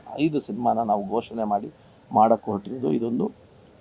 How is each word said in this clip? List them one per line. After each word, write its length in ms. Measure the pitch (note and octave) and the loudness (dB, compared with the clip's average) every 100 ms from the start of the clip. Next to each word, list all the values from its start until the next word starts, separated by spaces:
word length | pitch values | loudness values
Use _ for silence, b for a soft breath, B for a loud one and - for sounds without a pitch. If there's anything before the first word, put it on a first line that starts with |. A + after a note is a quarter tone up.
| - C3+ | -12 -2
ಐದು 200 | D#3+ D3 | 0 0
ಸಿನಿಮಾನ 440 | - G#2+ A#2+ A2+ | -4 -2 0 0
ನಾವು 260 | A2+ G#2 G2+ | 2 0 0
ಘೋಷಣೆ 340 | A2 A2+ A2+ | -4 -4 -4
ಮಾಡಿ 300 | G#2+ G2+ C#3+ - b b - | -2 -2 -4 -14 b b -2
ಮಾಡಕ್ಕೆ 400 | A2+ A2+ A2+ - | 4 6 4 0
ಹೊರಟಿರೋದು 400 | G2+ G2+ B2+ C#3+ | -4 -4 -4 -2
ಇದೊಂದು 380 | C3+ A2+ B2 G#3 - - - - - | 0 0 -2 -2 -6 -20 -20 -20 -20